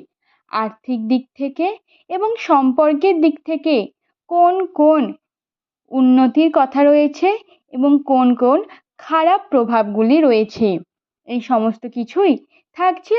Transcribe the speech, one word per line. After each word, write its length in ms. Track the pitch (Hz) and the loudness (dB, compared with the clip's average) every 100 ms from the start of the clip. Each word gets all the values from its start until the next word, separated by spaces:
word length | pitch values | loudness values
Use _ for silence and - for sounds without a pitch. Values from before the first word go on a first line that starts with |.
| - _ _ _ - | -6 _ _ _ -10
আর্থিক 460 | 220 220 214 - 240 220 | -8 -8 -10 -10 -6 -2
দিক 160 | 254 262 - | -2 -4 -10
থেকে 300 | 277 277 359 427 _ _ - | -8 -4 -6 -6 _ _ -10
এবং 200 | 370 440 453 | -6 -4 -4
সম্পর্কের 720 | - 285 262 254 302 294 381 339 | 0 2 2 2 0 2 0 2
দিক 160 | 311 294 - | 0 -2 -8
থেকে 300 | 311 320 262 196 _ _ _ - | -6 -2 -2 -4 _ _ _ -4
কোন 240 | 349 349 370 359 | 2 2 2 -4
কোন 300 | 330 302 311 214 302 _ _ _ _ _ _ - | 0 2 2 0 -8 _ _ _ _ _ _ -8
উন্নতির 600 | 262 254 254 254 294 320 | 0 2 4 2 2 0
কথা 280 | 311 269 269 | 2 0 2
রয়েছে 460 | 285 294 294 294 370 440 _ _ _ | 2 4 2 0 -2 -2 _ _ _
এবং 200 | 254 285 285 | -4 0 0
কোন 240 | 285 262 247 | 2 0 2
কোন 240 | 240 247 311 440 - _ _ | 2 0 0 -2 -16 _ _
খারাপ 420 | - 320 320 403 392 | -4 0 0 0 0
প্রভাবগুলি 680 | 269 226 226 208 208 226 311 | -2 0 -2 -2 -2 2 2
রয়েছে, 500 | 294 220 214 - 214 175 - _ _ _ - | 4 2 0 -2 -2 -2 -8 _ _ _ -10
এই 120 | 240 | -8
সমস্ত 400 | 226 233 220 220 247 | -4 -2 -2 -6 -10
কিছুই 460 | 247 226 349 392 226 _ _ _ - | -10 -6 0 0 0 _ _ _ -4
থাকছে 380 | 370 359 - | -4 -4 -2